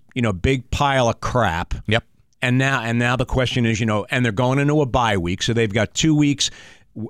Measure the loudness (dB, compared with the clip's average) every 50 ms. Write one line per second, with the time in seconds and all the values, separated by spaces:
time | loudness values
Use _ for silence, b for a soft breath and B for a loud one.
0 | -10 -10 -4 -2 -2 -2 0 0 0 0 0 0 -2 -6 -2 0 0 2 2 2
1 | 2 2 0 -2 -4 -2 0 0 0 2 0 -2 -4 -4 -6 -6 -2 -2 -2 -2
2 | -2 _ _ _ _ _ _ _ -2 0 0 2 2 0 -2 -2 -2 -2 -2 0
3 | 0 0 0 -2 -2 -2 0 0 0 0 0 0 0 0 0 0 0 0 0 -2
4 | -2 -2 -2 -2 0 0 0 0 0 0 0 2 2 2 2 2 0 2 2 0
5 | 2 2 0 0 0 -2 -4 -2 -2 -2 0 0 0 0 0 0 -2 -2 -2 0
6 | 0 2 4 4 4 2 2 0 -2 -6 B B B B B B B B _ -12
7 | -12 -10